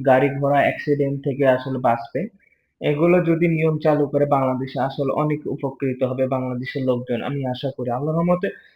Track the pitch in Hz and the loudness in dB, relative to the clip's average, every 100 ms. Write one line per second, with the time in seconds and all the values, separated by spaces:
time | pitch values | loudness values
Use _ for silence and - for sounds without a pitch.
0 | 135 131 139 139 139 143 113 - - 143 | 4 4 4 0 2 4 2 0 -2 0
1 | 139 139 143 127 135 127 135 127 127 117 | 0 -2 -4 2 4 4 0 -2 0 0
2 | 120 139 202 - _ _ _ _ 147 147 | -2 -6 -6 -10 _ _ _ _ -2 2
3 | 170 180 165 165 170 160 160 156 156 147 | 4 4 2 2 2 2 0 2 2 2
4 | 143 - 139 139 131 127 131 143 131 143 | 2 0 2 2 2 -2 -4 -4 -4 -2
5 | 135 - 151 151 - 143 139 - 135 123 | -2 0 0 -2 -4 -4 -6 -4 -4 -2
6 | 131 127 131 131 127 123 127 143 131 123 | -2 0 0 0 -2 -4 -6 -4 0 -2
7 | 117 117 110 143 131 123 139 127 123 120 | -2 -4 -2 -4 -4 -4 -6 -6 -4 -2
8 | 147 160 175 175 190 - - | -2 0 2 0 -2 -8 -18